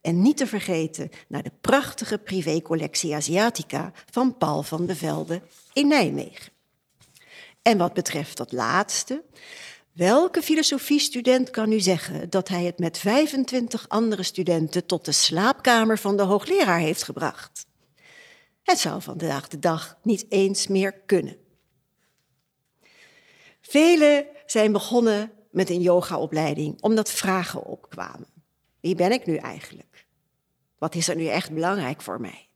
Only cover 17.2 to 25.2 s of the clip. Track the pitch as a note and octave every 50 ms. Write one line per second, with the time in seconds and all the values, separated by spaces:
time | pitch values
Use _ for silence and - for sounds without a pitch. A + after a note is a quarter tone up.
17.2 | E3 C#3 - - - - _ - - _ _ _ _ _ _ _ _ - - -
18.2 | - - - _ _ _ _ _ _ - F#4 - - F3 D#3+ G3 - - - E3
19.2 | D#3+ D#3+ C#3 C#3 D#3 - - D3 D3 F3 D#3+ D#3 - - - _ _ G#3+ A3+ F#3+
20.2 | - - - G3 G3 G3 G3 G3 - - G3 F#3+ F#3+ G3 F#3+ - _ _ - F3+
21.2 | - - - - _ _ _ _ _ _ _ _ _ _ _ _ _ _ _ _
22.2 | _ _ _ _ _ _ _ _ _ _ _ _ _ _ _ _ - _ _ _
23.2 | _ _ _ _ _ - _ _ _ - - C#4+ D#4 E4+ F4 D#4+ D4+ D4 D4 C#4+
24.2 | C#4+ - - - - _ - A3+ G#3+ G#3+ G#3+ G3+ - - A#3 A#3+ A#3 A3+ G#3+ G3+